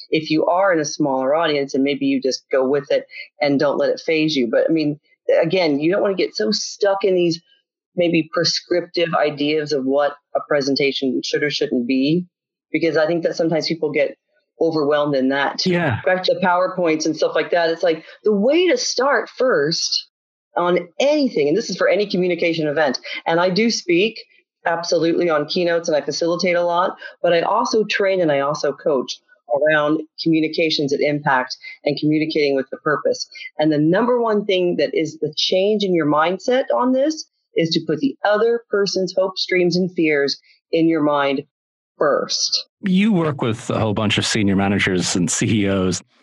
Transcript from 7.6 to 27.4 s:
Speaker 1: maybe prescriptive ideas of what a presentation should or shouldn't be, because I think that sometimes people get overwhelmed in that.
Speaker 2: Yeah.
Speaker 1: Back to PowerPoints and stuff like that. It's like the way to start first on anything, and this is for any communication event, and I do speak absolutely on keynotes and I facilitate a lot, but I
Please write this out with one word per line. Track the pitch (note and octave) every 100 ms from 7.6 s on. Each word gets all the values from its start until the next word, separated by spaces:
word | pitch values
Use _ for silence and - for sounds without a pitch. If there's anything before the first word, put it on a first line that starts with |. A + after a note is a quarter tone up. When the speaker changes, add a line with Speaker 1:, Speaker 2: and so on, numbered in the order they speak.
| _ _ _ F3+
Speaker 1:
maybe | E3+ E3+ D3+
prescriptive | F3 D#3+ - - F3 F3 - E3
ideas | D#3 D3+ C#3 D3 D#3 D3
of | C#3+
what | C3 C#3 C#3+ - _ -
a | -
presentation | D3 C#3 C3+ C#3 C3+ C3 B2
should | - D#3
or | D3
shouldn't | - C#3+ B2+ A#2+
be, | C3 C#3 E3+ F3+ _ _ _ _
because | D#3 E3 D3+
I | D#3
think | E3+
that | E3
sometimes | D#3 E3 D#3+ C#3+
people | D#3+ D3+
get | C#3+ C#3 - _ _ _ -
overwhelmed | E3 D3+ C#3+ D3 D3 C3+
in | C3
that. | C#3 C#3 - F#3+
Speaker 2:
Yeah. | F3 D#3+ A2+ -
Speaker 1:
Back | F#3
to | F3+ E3+
PowerPoints | F#3+ F3+ F#3 F3+ E3+ D#3 E3
and | D3
stuff | E3+
like | E3 D3+
that. | F3 E3
It's | E3
like | F3+ D#3+ - -
the | G#3
way | G3+ A3+ D#4+ F4+
to | B3
start | - - C4+ A#3 -
first | - B3+ F3 D3 E3 - - - _ _ _ _ -
on | F3 F3+ F3 -
anything, | C4+ D4+ C4 - D3
and | F#3
this | A3+
is | F3+
for | E3+
any | F3+
communication | G3+ F3+ F3+ E3+ F3 E3 D#3
event, | D3 D3 A#2+ - - -
and | E3
I | F#3
do | F3+ A#3
speak | G#3+ - E3+ A3 - - _ _ _ F3
absolutely | E3 E3 E3+ E3 - F3
on | D3+ D3
keynotes | F3+ E3+ E3+ E3+
and | D3
I |
facilitate | D3+ D3 E3+ F3 F#3 F3
a |
lot, | F3 E3+ F#3 - - -
but | F3
I | E3+